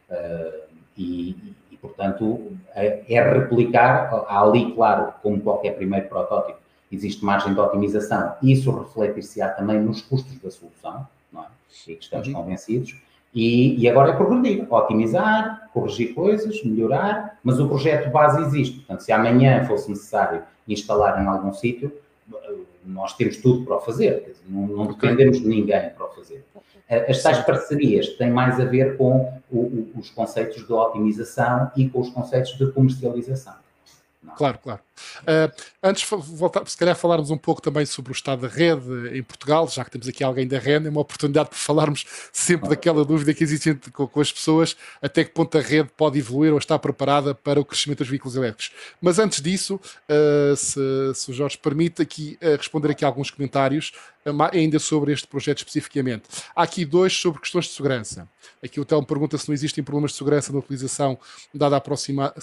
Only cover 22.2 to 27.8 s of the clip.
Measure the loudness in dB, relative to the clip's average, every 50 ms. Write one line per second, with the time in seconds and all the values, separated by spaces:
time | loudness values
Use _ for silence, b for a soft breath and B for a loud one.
22.2 | _ -18 -18 -16 -14 -12 -14 -14 -14 -18 _ _ -16 -12 -10 -8 -8 -6 -4 -2
23.2 | -2 -2 -2 2 4 4 4 4 2 -2 -4 -4 -4 -4 -2 2 2 2 2 0
24.2 | -4 -10 -20 _ -14 -10 -6 -6 -4 -4 -4 -4 -4 -4 -4 0 0 2 6 6
25.2 | 6 6 6 4 2 2 2 2 2 2 2 0 0 -2 -10 -10 -12 -12 -12 -16
26.2 | -20 -20 -20 -20 -20 _ -20 -20 b b b b b 0 0 0 2 2 0 2
27.2 | 4 2 2 2 2 2 0 0 0 -2 0 2